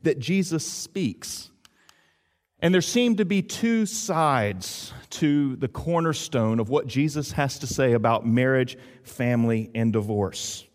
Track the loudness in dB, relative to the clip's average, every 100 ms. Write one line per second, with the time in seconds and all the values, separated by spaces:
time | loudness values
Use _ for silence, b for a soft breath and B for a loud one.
0 | 2 0 0 0 0 -2 -4 -10 -10 -4
1 | -4 -4 -12 -12 -14 _ _ b b b
2 | b b b b b _ 2 2 2 2
3 | 2 2 2 0 -2 -2 0 2 0 -4
4 | -2 2 4 4 0 -4 -8 -12 -14 B
5 | B -2 2 2 0 -2 -6 -6 -2 0
6 | 0 -2 -2 0 2 2 2 0 0 0
7 | 0 -2 -6 -2 -2 -2 -8 0 4 4
8 | 4 2 2 2 4 2 0 -4 B B
9 | -20 -4 0 2 2 0 -2 -2 0 0
10 | 0 -2 -2 -4 -10 -10 -16